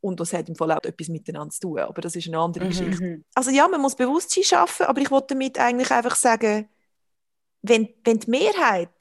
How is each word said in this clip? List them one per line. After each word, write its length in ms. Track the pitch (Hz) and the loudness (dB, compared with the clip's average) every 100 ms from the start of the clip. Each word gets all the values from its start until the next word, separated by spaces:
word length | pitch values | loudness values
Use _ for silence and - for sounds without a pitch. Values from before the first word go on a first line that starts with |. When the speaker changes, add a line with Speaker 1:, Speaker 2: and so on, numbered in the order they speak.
Speaker 1:
und 200 | 202 175 | -6 -6
das 120 | 170 | -4
hat 160 | 180 160 | -6 -8
im 60 | |
Fall 160 | 165 160 | -4 0
auch 140 | 151 | 0
etwas 240 | - 170 165 | -2 -10 -10
miteinander 420 | 160 - 151 151 | -10 -10 -12 -10
zu 100 | - | -10
tun, 180 | 185 156 | -8 -4
aber 200 | - - | -6 -6
das 140 | 165 | -10
ist 140 | 175 165 | -10 -6
eine 100 | 160 | -4
andere 300 | 170 170 185 | -2 -2 -4
Speaker 2:
Mhm. 0 | |
Speaker 1:
Geschichte. 340 | 180 175 185 | -2 -4 -4
Speaker 3:
Mhm. 220 | 180 160 _ | -6 -8 _
Speaker 1:
Also 160 | - 262 | -2 2
ja, 160 | 311 359 | 4 4
man 140 | 349 | 4
muss 160 | 277 269 | 0 0
Bewusstsein 480 | 254 302 - - | 0 0 0 0
schaffen, 420 | 392 370 349 - - | 4 4 2 0 0
aber 140 | - | 0
ich 100 | 269 | 2
wollte 240 | 269 269 | 0 0
damit 240 | 269 262 254 | -4 -4 0
eigentlich 320 | 240 247 254 | 0 0 0
einfach 240 | 254 240 | 0 0
sagen, 540 | 269 247 226 220 214 214 _ _ _ _ _ _ _ _ _ | 0 2 2 2 0 -4 _ _ _ _ _ _ _ _ _
wenn, 260 | - 226 220 _ | 2 2 2 _
wenn 160 | - 226 | 0 0
die 100 | 226 | 2
Mehrheit 600 | 247 415 403 269 190 170 _ | 2 2 2 2 2 -4 _